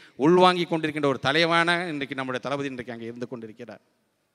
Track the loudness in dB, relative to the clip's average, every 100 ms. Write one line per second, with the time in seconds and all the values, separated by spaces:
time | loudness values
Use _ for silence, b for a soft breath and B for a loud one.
0 | B 0 4 8 6 4 0 -2 -2 -2
1 | 0 0 0 2 4 4 2 0 -2 -8
2 | -8 -8 -6 -6 -4 -4 -6 -8 -10 -10
3 | -12 -10 -12 -12 -14 -16 -18 -20 _ _
4 | _ _ _